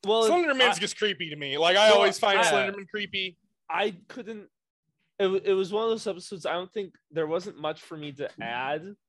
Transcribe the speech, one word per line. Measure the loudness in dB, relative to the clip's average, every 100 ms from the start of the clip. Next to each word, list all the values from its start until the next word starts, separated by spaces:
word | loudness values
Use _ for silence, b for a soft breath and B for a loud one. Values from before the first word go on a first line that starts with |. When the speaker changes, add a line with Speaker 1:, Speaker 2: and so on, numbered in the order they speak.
| 2
Speaker 1:
Well, | 2
Speaker 2:
Slender | 4 4 2
Man's | 2 2 2
Speaker 1:
I |
Speaker 2:
just | -4 -2
creepy | -4 -4 -10
to | -10
me. | -6 0
Like, | 4 6
I | 8
Speaker 1:
Well, | 8
Speaker 2:
always | 6 2
find | 2 4
Speaker 1:
I |
Speaker 2:
Slender | 4 2 0 -6
Man | -10
creepy. | -8 -6 -6 -6 -10 _ _ _
Speaker 1:
I | -4 -4 -4 _
couldn't. | -14 -12 -14 -16 _ _ _ _ _ _ _
It, |
w-, | 0 2
it | 0
was | 0 0
one | -2
of | 0
those | -2 -4
episodes. | -8 -10 -8 -4
I |
don't | -4 -6
think | -8 -10 _ _
there | -4 -2
wasn't | -2 -4 -8
much | -8 -8
for | -12 -12
me | -12
to | -8 -10 -8
add | -8 -6 -4 -6 -8 -20